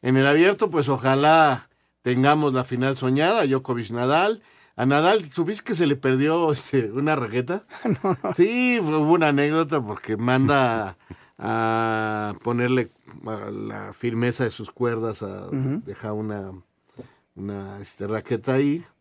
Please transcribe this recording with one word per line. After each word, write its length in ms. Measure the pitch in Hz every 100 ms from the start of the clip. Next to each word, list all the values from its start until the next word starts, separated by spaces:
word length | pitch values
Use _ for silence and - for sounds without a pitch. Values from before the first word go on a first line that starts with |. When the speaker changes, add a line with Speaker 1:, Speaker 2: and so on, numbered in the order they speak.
Speaker 1:
en 140 | 127 131
el 100 | 135
abierto, 440 | 151 180 202 214
pues 180 | 160 135
ojalá 800 | 131 120 135 151 160 151 127 - _ _ _
tengamos 520 | 123 123 135 151 147
la 100 | 127
final 320 | 127 123 135 131
soñada, 480 | 131 135 160 226 147
Djokovic 440 | 131 131 120 104
Nadal. 520 | 117 127 151 196 220 _ _ _ -
A 100 | 127
Nadal, 380 | 143 170 214 160
¿supiste 320 | - 170 208
que 100 | -
se 120 | 180 165
le 100 | 139
perdió, 560 | 135 131 147 165 165
este, 380 | 139 - 139 110
una 260 | 117 147 151
raqueta? 480 | 113 120 123 190 _ -
Speaker 2:
<laughs> 200 | 247 170
No, 140 | 196 160
no. 120 | -
Speaker 1:
Sí, 440 | 220 190 240 254 240
fue, 140 | 165 156
hubo 160 | 151
una 160 | 175 156
anécdota 520 | 143 147 160 160 156
porque 360 | 107 107 - 107
manda 800 | 120 131 135 143 127 113 98 92 _ - _ _
a, 920 | 101 113 113 113 113 110 110 107 107
a 40 | 95
ponerle 480 | - 120 123 127 117 _ - - -
a 240 | 107 104
la 420 | 104 107 104 101
firmeza 520 | 101 120 113 120 117
de 60 | 120
sus 200 | - 110
cuerdas, 520 | - 123 113 113 101
a 240 | 101 98 92
Speaker 2:
Ujú. 360 | 139 131 151
Speaker 1:
dejar 280 | 233 95 110
una, 400 | 107 107 104 95 95 _ _ _ - - _ _
una, 440 | - 98 101 98 101
este, 260 | 101 - 101
raqueta 480 | 110 - 117 110
ahí 300 | 131 143 160 175 _